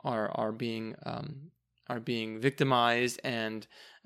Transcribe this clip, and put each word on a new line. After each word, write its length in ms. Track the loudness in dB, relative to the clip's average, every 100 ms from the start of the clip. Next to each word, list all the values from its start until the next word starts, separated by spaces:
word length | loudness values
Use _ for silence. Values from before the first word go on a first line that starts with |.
are, 260 | -2 0 0
are 220 | 0 -2
being, 420 | -2 -4 -4 -6 -8
um, 460 | -8 -8 -8 -10 -14 _ _ _ -8
are 120 | -6
being 380 | -2 -2 -2 0
victimized, 840 | 0 2 4 6 6 6 2 0
and, 420 | -4 -2 -2 -4 -10 -20 -20 -16